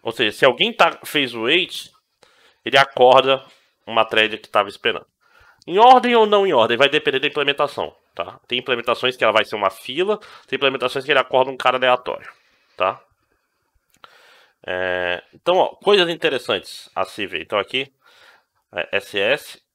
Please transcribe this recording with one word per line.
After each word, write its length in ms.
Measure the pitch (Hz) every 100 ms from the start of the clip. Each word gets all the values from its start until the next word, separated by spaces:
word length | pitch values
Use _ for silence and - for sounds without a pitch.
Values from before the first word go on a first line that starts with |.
ou 100 | 117
seja, 200 | 113 110
se 120 | -
alguém 280 | 139 120 208
tá, 260 | 220 170 -
fez 300 | - 151 131
o 80 | 117
wait, 500 | 113 170 170 - - _ _ _ _ _ _ _
ele 140 | 120 135
acorda 640 | 139 - 127 131 131 135 - _ _ _ -
uma 180 | 113
thread 340 | 110 110 110 107
que 100 | -
tava 200 | 107 101
esperando. 380 | - 117 95 - _ _ _ _ _ -
Em 120 | 180
ordem 380 | 247 254 240 233
ou 100 | 214
não 200 | 208 196
em 60 |
ordem, 240 | 135 110 117
vai 120 | 139
depender 320 | 151 147 135
da 80 | 143
implementação, 680 | 147 143 143 143 - 80 _ _
tá? 260 | - 92 - _
Tem 100 | 123
implementações 580 | 123 120 117 117 123 -
que 60 |
ela 100 | 113
vai 120 | 107
ser 100 | 104
uma 160 | 107 98
fila, 480 | - - 135 190 208 - - _
tem 100 | 131
implementações 480 | 135 131 123 139
que 80 | 135
ele 80 | 139
acorda 300 | 127 131 131
um 60 | 127
cara 200 | 127 127
aleatório, 560 | 127 123 - - - _ _ _ _ -
tá? 240 | 95 - _ _ _ _ _ _ _ _ _ _ - _ _ _ _ _
É, 580 | - 90 92 90 90 90 _
então, 220 | - - 180
ó, 120 | 135 -
coisas 320 | - 202 170
interessantes 800 | 165 165 131 - 101 - - -
a 100 | -
se 220 | 95 - 95
ver. 160 | 85
Então 160 | 85 107
aqui, 340 | 98 131 131 _ _ _ - _ _ _ _
é, 240 | 101 - 101
S 220 | - 101
S 440 | 101 147 - - _